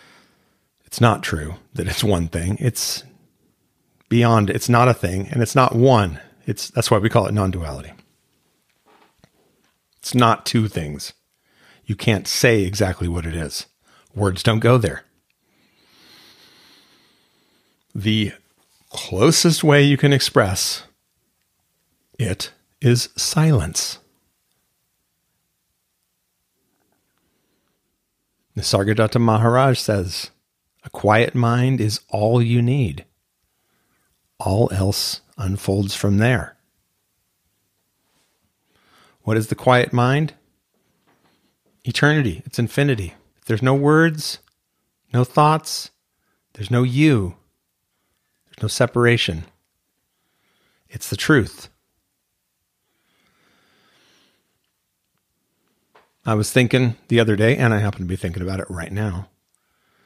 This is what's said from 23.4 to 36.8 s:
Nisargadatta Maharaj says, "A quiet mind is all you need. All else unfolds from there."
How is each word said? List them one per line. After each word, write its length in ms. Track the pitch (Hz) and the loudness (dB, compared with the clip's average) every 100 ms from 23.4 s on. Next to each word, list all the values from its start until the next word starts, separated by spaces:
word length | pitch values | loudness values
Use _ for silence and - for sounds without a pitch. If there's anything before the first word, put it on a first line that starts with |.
| 160 135 76 - - - _ _ _ _ _ _ _ _ _ _ _ _ _ _ _ _ _ _ _ _ _ _ _ _ _ _ _ _ _ _ _ _ _ _ _ _ _ _ _ _ _ _ _ _ _ | 2 2 0 -6 -8 -10 _ _ _ _ _ _ _ _ _ _ _ _ _ _ _ _ _ _ _ _ _ _ _ _ _ _ _ _ _ _ _ _ _ _ _ _ _ _ _ _ _ _ _ _ _
Nisargadatta 640 | - - 101 98 107 107 120 | -8 -2 0 0 0 0 2
Maharaj 600 | 117 107 117 123 135 120 | 2 2 2 2 2 0
says, 520 | - 101 92 - - _ _ _ _ _ | -2 -2 -4 -8 -14 _ _ _ _ _
"A 60 | - | -20
quiet 440 | - 101 107 117 | -2 2 4 2
mind 460 | 127 117 120 131 131 | 0 0 2 0 0
is 200 | 107 101 - | -2 -4 -6
all 320 | 101 107 123 | -2 2 2
you 180 | 117 120 | 2 2
need. 460 | 117 143 107 71 - _ _ _ _ _ _ _ _ _ _ _ _ - | 2 0 -2 -6 -14 _ _ _ _ _ _ _ _ _ _ _ _ -10
All 300 | 101 98 - | -2 0 2
else 500 | 95 95 - - - _ - | 0 -2 -2 -6 -8 _ -10
unfolds 560 | 95 98 - 98 98 | -6 -4 -2 -2 -2
from 240 | - 101 101 | -2 0 2
there." 400 | 117 120 82 - _ _ | 2 0 -4 -16 _ _